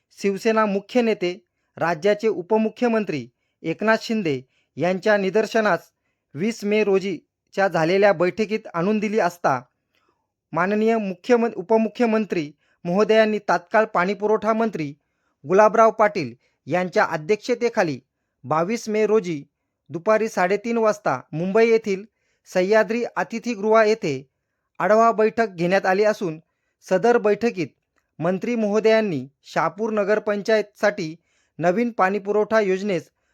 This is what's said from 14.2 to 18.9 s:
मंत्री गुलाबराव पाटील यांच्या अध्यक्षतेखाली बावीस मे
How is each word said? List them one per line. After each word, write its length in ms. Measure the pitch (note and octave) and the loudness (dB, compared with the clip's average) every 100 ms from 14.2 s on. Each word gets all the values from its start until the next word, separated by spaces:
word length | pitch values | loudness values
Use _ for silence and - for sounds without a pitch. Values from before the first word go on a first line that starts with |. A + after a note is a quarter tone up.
| G#3 G#3+ G#3+ | 0 0 0
मंत्री 420 | A3 A3+ F#3 D3 D3 _ _ _ _ | -2 -2 -4 -8 -10 _ _ _ _
गुलाबराव 460 | C#3 F#3+ G#3+ A3 A3 | 0 4 4 6 4
पाटील 440 | A3 G#3 G#3 B2+ A#2+ _ _ - | 4 0 0 -6 -10 _ _ -6
यांच्या 380 | E3+ F3+ G#3 | -4 -2 0
अध्यक्षतेखाली 920 | G3 D#3+ D3+ G#3+ - A#3+ A#3 A3+ E3+ B2+ - _ _ _ | 0 -2 -2 -4 -2 -4 -2 -2 -2 -4 -12 _ _ _
बावीस 440 | B2+ D#3 E3+ A#3 | -4 -2 -2 -4
मे 180 | A3 | -4